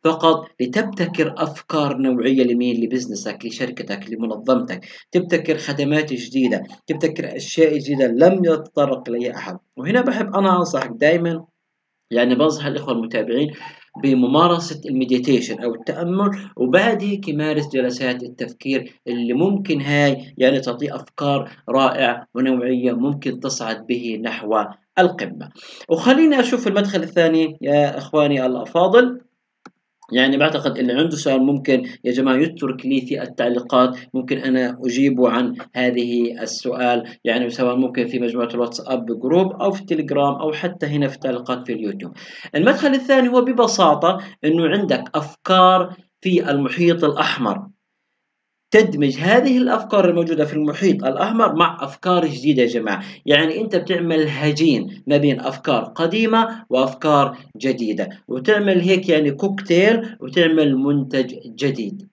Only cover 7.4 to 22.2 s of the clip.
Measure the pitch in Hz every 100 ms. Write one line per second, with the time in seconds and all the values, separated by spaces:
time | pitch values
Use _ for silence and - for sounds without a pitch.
7.4 | - - 160 151 131 139 127 117 170 196
8.4 | 170 156 - - 139 127 123 120 123 104
9.4 | 101 180 _ - 143 240 247 220 208 196
10.4 | 196 180 170 135 123 113 147 170 170 165
11.4 | 165 _ _ _ _ _ _ 117 123 123
12.4 | 156 139 143 147 139 117 113 117 113 120
13.4 | 151 - - - _ - 139 131 123 147
14.4 | 175 170 165 151 - 131 127 127 127 123
15.4 | 120 107 120 117 - 151 170 190 202 196
16.4 | - - 127 180 226 208 202 196 175 147
17.4 | 151 151 143 131 123 123 131 123 123 -
18.4 | 117 - 135 131 - _ - 120 120 127
19.4 | 190 196 196 147 139 147 143 135 - -
20.4 | 127 139 123 120 147 123 - - 143 139
21.4 | 135 - - 131 131 - 123 120